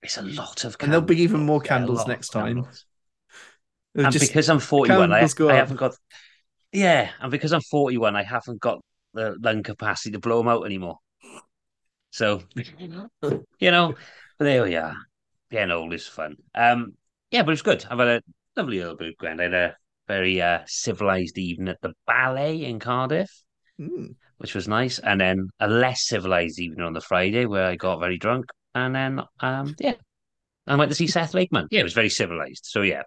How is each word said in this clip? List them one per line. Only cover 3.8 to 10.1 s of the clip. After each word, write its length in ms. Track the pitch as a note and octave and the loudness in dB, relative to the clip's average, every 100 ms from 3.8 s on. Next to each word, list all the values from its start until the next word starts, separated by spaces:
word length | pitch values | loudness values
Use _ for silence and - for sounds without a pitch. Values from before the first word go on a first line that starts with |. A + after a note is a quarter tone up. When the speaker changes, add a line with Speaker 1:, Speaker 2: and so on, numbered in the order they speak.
| _ | _
Speaker 2:
They're 120 | - C#3 | 2 2
Speaker 1:
And 60 | |
Speaker 2:
just 140 | C3 C#3+ | 4 2
Speaker 1:
because 220 | D#3 D#3 | 2 4
I'm 100 | D#3 | 2
forty-one, 540 | - C#3+ C3 F#3+ F3+ | 4 2 6 6 6
I, 40 | G#2+ | 6
Speaker 2:
candles 180 | D#3 | 4
go 140 | - D#3 | 4 6
Speaker 1:
I 20 | |
Speaker 2:
up. 40 | C3+ | 6
Speaker 1:
haven't 180 | C3+ C3+ | 4 0
got, 180 | C3 - _ - - _ _ _ _ | -4 -4 _ -20 -20 _ _ _ _
yeah, 380 | F#3+ F#3+ D#3 G2+ - | 2 4 4 2 -4
and 100 | C3 | -6
because 220 | C3+ D#3 | -4 0
I'm 80 | D3 | 0
forty-one, 560 | - D3 C#3 B2 A2 G2+ | 0 0 2 2 2 0
I 60 | |
haven't 380 | G2+ A#2+ - A2+ | -2 -6 -6 -4
got 200 | A#2+ G2+ - _ _ | -4 -4 -8 _ _
the 240 | A2 A2 G2 | -6 -6 -2
lung 240 | A2+ A2 | -2 -2
capacity 500 | G2+ G#2 G#2+ F#2 - | -4 -6 -4 -4 -4